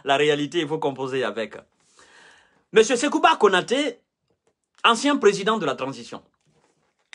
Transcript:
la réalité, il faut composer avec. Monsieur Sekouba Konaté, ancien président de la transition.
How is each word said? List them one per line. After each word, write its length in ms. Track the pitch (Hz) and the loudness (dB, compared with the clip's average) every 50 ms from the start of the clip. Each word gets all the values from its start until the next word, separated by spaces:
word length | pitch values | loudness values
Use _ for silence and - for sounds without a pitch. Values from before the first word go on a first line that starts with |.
| - | -2
la 120 | 135 139 | -2 0
réalité, 440 | 139 147 151 147 147 147 139 143 170 | 2 2 2 0 0 -2 -4 -4 -4
il 80 | 160 143 | -4 -4
faut 100 | 156 156 | -6 -4
composer 460 | 151 143 135 127 131 131 131 135 123 | -4 -4 -4 -4 -8 -6 -4 -4 -4
avec. 320 | 107 101 113 110 104 - - - _ _ _ _ _ _ _ - _ _ - - - - _ _ _ _ _ _ _ - | -6 -6 -8 -10 -10 -12 -20 -20 _ _ _ _ _ _ _ -20 _ _ -20 -20 -20 -20 _ _ _ _ _ _ _ 4
Monsieur 240 | 208 220 220 269 | 4 4 4 2
Sekouba 380 | 233 294 285 233 311 311 349 370 | 0 0 0 0 4 4 4 4
Konaté, 640 | 370 220 196 190 180 160 151 226 269 294 277 - - _ _ _ _ _ _ _ _ _ _ _ _ _ _ _ _ _ | 6 4 4 4 2 0 0 -2 -2 -2 -4 -6 -10 _ _ _ _ _ _ _ _ _ _ _ _ _ _ _ _ _
ancien 320 | 208 233 220 233 285 294 | 2 2 2 2 0 0
président 400 | 285 277 202 196 170 196 202 220 | 4 4 2 2 2 -2 -2 -2
de 100 | 220 165 | 0 -2
la 80 | 143 127 | -4 -4
transition. 480 | - 131 135 131 117 117 - - - _ _ _ _ _ _ _ _ _ _ _ _ _ _ _ _ _ _ | -4 -6 -8 -8 -12 -14 -16 -16 -18 _ _ _ _ _ _ _ _ _ _ _ _ _ _ _ _ _ _